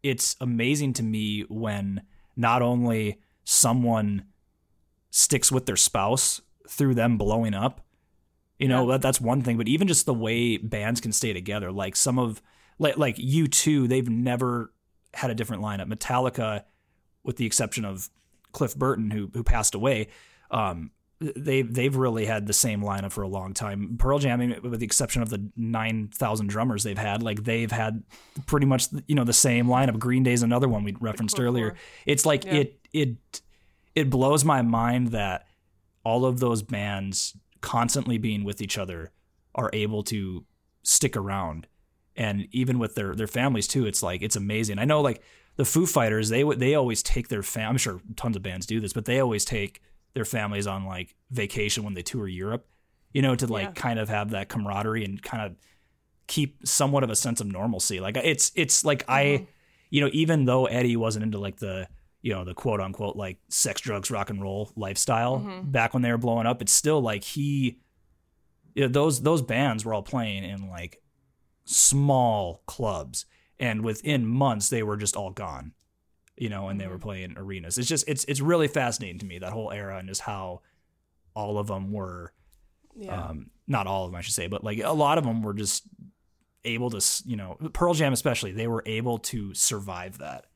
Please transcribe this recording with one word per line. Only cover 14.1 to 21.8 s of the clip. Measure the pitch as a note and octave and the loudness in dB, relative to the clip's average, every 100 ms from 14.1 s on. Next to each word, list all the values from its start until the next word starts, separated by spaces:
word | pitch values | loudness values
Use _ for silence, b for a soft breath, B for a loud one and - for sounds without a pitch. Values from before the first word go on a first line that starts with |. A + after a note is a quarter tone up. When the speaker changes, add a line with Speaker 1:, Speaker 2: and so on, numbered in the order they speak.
| A2+ B2 B2 B2+ A#2+ A2 _ _ _ _ | 0 0 0 0 -2 -6 _ _ _ _
Speaker 1:
had | - B2+ | -6 -4
a | A2 | -2
different | A2+ G#2+ | -4 -4
lineup. | G#2+ G2+ F#2+ | -4 -6 -6
Metallica, | G#2+ - B2+ B2+ A#2+ A2 G#2 - _ _ _ _ _ | -6 -2 0 0 0 -2 -4 -8 _ _ _ _ _
with | - B2 | -8 -2
the | A2+ | 0
exception | - G#2+ - G#2+ | 0 -2 -4 -6
of | F#2+ - _ _ _ _ | -8 -12 _ _ _ _
Cliff | - B2+ C#3 | -4 -4 0
Burton, | C3+ B2 A2 | 0 2 0
who, | G#2+ G2+ | -2 -4
who | A#2+ | -2
passed | A2+ A#2 G#2+ G2 | 2 4 2 0
away, | B2 A#2 G#2+ B B B B | 0 0 -2 B B B B
um, | A#2 G2+ E2+ D#2+ _ _ _ | -2 -2 -4 -10 _ _ _
th-, | D#3 B2+ | -8 -6
they've, | D3 C3+ B2 | 0 0 0
they've | B2 | 0